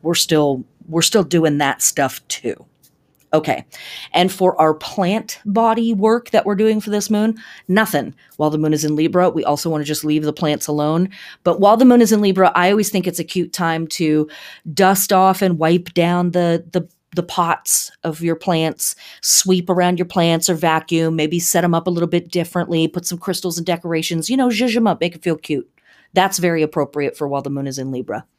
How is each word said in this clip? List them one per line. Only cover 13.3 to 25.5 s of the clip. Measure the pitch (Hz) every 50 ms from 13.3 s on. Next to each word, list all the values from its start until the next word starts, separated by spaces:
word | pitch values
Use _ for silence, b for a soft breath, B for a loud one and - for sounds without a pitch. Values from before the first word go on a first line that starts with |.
| - 185 170 -
time | - - 175 165 160 160 165 156
to | - - 175 156 151 151 151 151 B B B B B B B 165
dust | 151 - 190 185 196 190 - -
off | 202 185 190 190 185 -
and | 202 185 175 151
wipe | 160 160 175 180 175 - _
down | 180 170 170 175 180 175 180
the, | 175 180 175 170 170 165 170 -
the, | - 180 165 - _ _ _ _ -
the | 170
pots | 175 170 - - 170 165 165 - _ - - - - - _ _ _
of | 165 151 156
your | 170 165 165
plants, | 165 - - 175 160 160 160 - - - - - B B B B B
sweep | - - - - - 185 185 180 175 175
around | 185 180 180 180 180 175
your | 180
plants | 175 - 190 170 170 165 165 165 -
or | 180
vacuum, | 156 165 165 160 160 160 - 175 165 165 160 165
maybe | 156 151 156 160 170
set | 170 - - 180 170
'em | 175 170
up | 170 165
a | 185
little | 175 170 170 165
bit | 160 175 175 -
differently, | - 180 165 170 - 180 170 - 170 165 160 160
put | - 175 170
some | - 175 170
crystals | - - 180 - - 185 165 170
and | 165
decorations, | 185 175 170 - 170 165 160 160 - 175 165 160 -
you | 247
know, | 269 262 247
zhuzh | 233 202 247 247 220
'em | 240 226
up, | 208 170 -
make | 165 175 170
'em | 165
feel | - 180 160
cute. | 151 - -